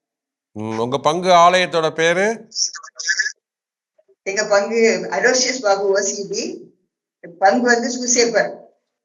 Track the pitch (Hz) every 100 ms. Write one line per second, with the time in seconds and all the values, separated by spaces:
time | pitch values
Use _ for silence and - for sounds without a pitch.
0 | _ _ _ _ _ 104 110 113 120 135
1 | 143 170 185 175 170 185 175 165 160 156
2 | 165 175 208 226 - - - - - -
3 | - - 831 - _ _ _ _ _ _
4 | _ _ 196 202 214 202 214 226 226 185
5 | 180 185 220 254 247 254 208 196 202 196
6 | 202 202 180 208 302 - - _ _ _
7 | _ _ 165 170 196 240 240 233 - -
8 | 240 254 233 208 - - - _ _ _